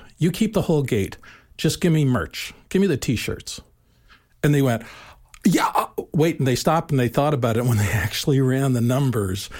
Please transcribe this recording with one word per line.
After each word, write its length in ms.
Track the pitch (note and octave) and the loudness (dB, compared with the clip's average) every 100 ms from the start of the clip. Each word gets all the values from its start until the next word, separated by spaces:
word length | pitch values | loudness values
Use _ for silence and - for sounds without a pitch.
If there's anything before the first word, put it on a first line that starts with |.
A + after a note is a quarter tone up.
| - - | -16 -2
you 140 | E3+ | 0
keep 220 | - G#3+ | 2 0
the 100 | G3 | 0
whole 180 | - D#3 | 0 0
gate. 360 | C3 A2 G2 - - - _ - | 0 0 -2 -6 -20 -20 _ -4
Just 240 | D#3+ - | -2 0
give 120 | F3+ | 2
me 100 | D#3+ | 2
merch. 480 | C#3 A#2+ D2 - - - - | 2 0 -2 -10 -14 -16 -4
Give 120 | F#3 | 0
me 60 | G3 | 2
the 100 | C#3 | 0
T-shirts." 640 | - A2 - - - - - _ _ _ _ - _ _ | -2 -2 -4 -8 -10 -16 -18 _ _ _ _ -20 _ _
And 140 | D3 C#3+ | 2 2
they 80 | |
went, 180 | C3+ A2+ - - - - - - G3+ | 2 0 -6 -20 -20 -20 -20 -2 2
"Yeah, 240 | D4 - - | 2 2 -2
uh, 100 | - - - | -4 -6 -4
wait." 260 | E3+ E3 - | 0 0 2
And 80 | C3 | 0
they 80 | B2 | 0
stopped 340 | - D#3+ - | 2 0 0
and 100 | C3+ | 0
they 100 | B2 | 0
thought 260 | C#3+ C#3+ B2 | 2 0 0
about 220 | A#2+ A2+ | 0 0
it. 80 | B2 | 0
When 120 | A2 | 0
they 60 | |
<laughs> 80 | G2+ | 0
actually 500 | G#2+ G#2+ - - C3+ | 0 -2 -4 0 2
ran 320 | C3 C3 C3+ | 2 0 0
the 80 | A#2+ | 0
numbers, 720 | A#2+ B2+ C3+ A#2 G2+ G2 - - | 0 0 0 -2 -4 -6 -10 -14